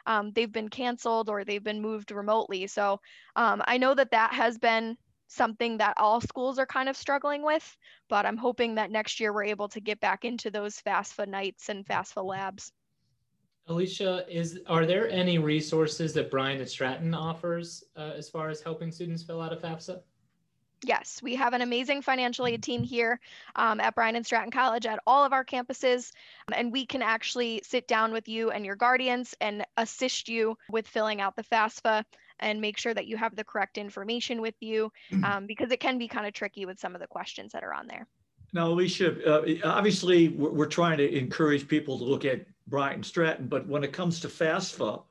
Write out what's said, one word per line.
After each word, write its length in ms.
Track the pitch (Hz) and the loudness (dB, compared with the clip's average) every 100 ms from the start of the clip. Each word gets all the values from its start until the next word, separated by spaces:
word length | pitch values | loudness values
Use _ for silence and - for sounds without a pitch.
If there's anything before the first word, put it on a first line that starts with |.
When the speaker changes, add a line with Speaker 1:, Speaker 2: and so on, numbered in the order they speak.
| - | -2
Speaker 1:
um, 260 | 220 208 | 0 0
they've 200 | 208 233 | 0 0
been 180 | 220 214 | -2 -6
canceled 600 | - 247 240 240 226 220 | -4 -4 -2 0 0 0
or 140 | 208 | -2
they've 200 | 202 202 | -2 -4
been 180 | 214 214 | -4 -4
moved 300 | 214 214 208 | -4 -6 -8
remotely. 540 | 202 208 220 - 190 196 | -6 0 2 2 -4 -4
So, 360 | - 202 202 - - - - | 0 0 0 -4 -20 -8 2
um, 260 | 226 208 - | 2 2 2
I 120 | 254 | 2
know 160 | 262 | 4
that 180 | 269 262 | 4 4
that 220 | 226 220 | 4 4
has 240 | 247 233 226 | 4 0 2
been 400 | 233 226 226 240 _ _ _ | 2 2 0 -6 _ _ _
something 500 | - 233 214 233 226 | 0 0 0 -2 2
that 160 | 208 - | 2 4
all 240 | 214 233 | 4 4
schools 360 | - - 254 262 | 0 -4 -2 0
are 80 | 262 | 0
kind 240 | 262 262 | 0 -2
of 80 | 269 | -2
struggling 460 | - 277 285 294 | -2 0 0 -2
with, 340 | 302 311 - - - - - | 0 0 -2 -20 -20 -18 -2
but 160 | 208 202 | 0 2
I'm 120 | 220 | 0
hoping 380 | 247 247 233 220 | -2 0 0 0
that 140 | 196 | -2
next 300 | 214 214 - | -2 -2 -2
year 120 | 214 | -2
we're 120 | 208 | 0
able 240 | 202 202 202 | -2 -2 -4
to 120 | 220 | -6
get 180 | 202 208 | -6 -2
back 260 | 202 185 233 | 0 0 -4
into 240 | 240 214 | -6 -6
those 320 | 208 208 - | -4 -6 -6
fafsa 460 | 208 190 202 - 202 | -2 -2 -2 -6 -6
nights 420 | 196 196 - - | -4 -6 -8 -8
and 160 | 196 202 | -8 -4
fafsa 380 | 190 196 - 190 | -4 -4 -6 -6
labs. 460 | 190 196 196 - _ _ _ _ _ _ _ _ _ - | -6 -8 -10 -16 _ _ _ _ _ _ _ _ _ -4
Speaker 2:
Alicia, 580 | 165 185 - 196 180 180 | -2 -2 -2 -2 -2 -4
is, 320 | 170 165 180 - | -4 -4 -6 0
are 180 | 165 160 | 4 4
there 240 | 190 226 | 4 2
any 280 | 185 180 170 | 2 2 4
resources 760 | 151 156 151 160 151 - 160 | 4 2 2 2 2 0 -2
that 180 | 156 - | 0 0
Bryan 300 | 131 135 135 | 0 0 -2
and 80 | 127 | -6
Stratton 440 | - 131 135 165 | -4 -4 -2 -2
offers, 720 | 160 160 165 175 170 170 - - 156 | -2 -2 -4 -4 -4 -6 -14 -18 -12
uh, 160 | 151 147 | -10 -10
as 140 | 147 | -10
far 200 | 165 156 | -6 -6
as 120 | 151 | -6
helping 300 | 165 160 170 | -8 -8 -8
students 300 | - 170 165 | -8 -6 -8
fill 200 | - 165 | -8 -8
out 100 | 160 | -6
a 60 | 165 | -6
fafsa? 420 | 170 165 - 175 - _ _ _ _ _ _ _ 262 | -8 -8 -10 -14 -14 _ _ _ _ _ _ _ 0
Speaker 1:
Yes, 340 | - - - | 0 -2 -10
we 120 | 240 254 | -6 0
have 180 | 240 | 2
an 80 | 247 | 2
amazing 420 | 247 240 254 285 | 0 0 0 -2
financial 420 | 269 262 247 240 247 | 0 0 0 0 -2
aid 160 | 233 | -2
team 220 | 208 240 | -2 -4
here, 360 | 240 240 233 247 - - - - | -2 0 0 0 -6 -20 -8 0
um, 240 | 226 214 | 2 2
at 140 | 220 - | 0 2
Bryan 200 | 226 233 | 2 0
and 100 | 226 | 0
Stratton 260 | 233 220 | -2 0
College 340 | 262 254 233 226 | 2 2 2 -2
at 140 | 214 - | -2 4
all 180 | 269 277 | 6 6
of 80 | |
our 100 | 262 | 2
campuses, 680 | 254 262 247 262 254 247 - - - - - | 0 -4 -4 -2 2 2 -2 -18 -20 -18 -6
and 180 | 220 240 | -2 -2
we 140 | 262 240 | -2 -4
can 160 | 262 | -2
actually 600 | 220 226 - 254 233 226 - | 0 0 -2 -2 -2 -4 -2
sit 220 | 247 - | -2 2
down 260 | 220 220 | 4 4
with 160 | 220 220 | 0 -4
you 220 | 220 226 | -2 0
and 120 | 208 | -2
your 120 | 196 196 | -4 2
guardians 600 | 240 254 254 247 247 - | 4 4 4 0 -2 -4
and 240 | 214 208 - - | -4 -4 -4 -2
assist 540 | 226 - 254 - - | -4 -2 -2 -2 -4
you 260 | 226 220 220 - | 0 0 -2 -4
with 180 | 220 214 | -4 -2
filling 320 | 226 214 208 | -2 0 0
out 160 | 196 214 | -2 -4
the 80 | |
fafsa 640 | 214 226 220 - 226 214 220 _ _ - | 0 2 2 0 2 2 0 _ _ -6
and 220 | 214 214 | -4 -2
make 160 | 214 214 | -4 -4
sure 160 | 240 | -4
that 140 | 214 202 | -4 -4
you 100 | 220 | -2
have 180 | 226 220 | -4 -4
the 80 | |
correct 360 | 214 214 196 - | -6 -4 -4 -4
information 600 | 202 196 196 240 - 233 | -10 -8 -6 -4 -4 -4
with 140 | 226 - | -6 -8
you, 320 | 220 220 214 - - | -4 -2 -2 -6 -4
Speaker 3:
<clears throat> 120 | 190 | 0
Speaker 1:
um, 240 | 196 202 202 | 2 0 -4
because 240 | 220 254 | -6 -2
it 80 | 247 | 0
can 180 | 277 254 | 0 -2
be 100 | 233 | -4
kinda 220 | 247 208 | -4 -6
tricky 360 | - 202 - 185 | -6 -8 -8 -10
with 120 | 190 | -8
some 140 | 185 | -10
of 80 | 180 | -10
the 60 | - | -10
questions 440 | 180 - - 214 | -10 -10 -12 -12
that 100 | - | -10
are 100 | - | -8
on 140 | 71 - | -8 -10
there. 200 | - - _ _ _ - | -14 -16 _ _ _ -8
Speaker 3:
Now, 140 | 170 170 | 0 2
Alicia, 600 | 170 185 - 175 - 160 | 4 2 2 2 2 4
uh, 400 | 151 156 160 156 | 6 4 0 2
obviously, 640 | 196 202 190 180 175 165 | 4 4 4 6 8 8
we're, 220 | 143 147 | 6 0
we're 140 | 147 147 | 2 2
trying 320 | - 170 156 | 4 4 4
to 180 | 143 139 | 4 2
encourage 500 | 127 - 156 143 143 | 0 2 4 4 2
people 300 | 151 147 123 | 0 0 -2
to 60 | |
look 200 | 123 127 | 0 0
at 220 | 139 123 - _ - | 2 -2 -4 _ -6
Bryan 340 | 135 139 - | -2 -2 -2
Stratton, 460 | - - 160 160 127 | -4 0 2 0 -2
but 180 | 139 - | -2 -2
when 180 | 143 | -2
it 80 | 139 | -2
comes 260 | 139 175 165 | -2 -2 -2
to 80 | 139 | -4
fafsa, 760 | - 160 175 190 - 113 101 - | -2 0 0 -2 -4 -4 -4 -10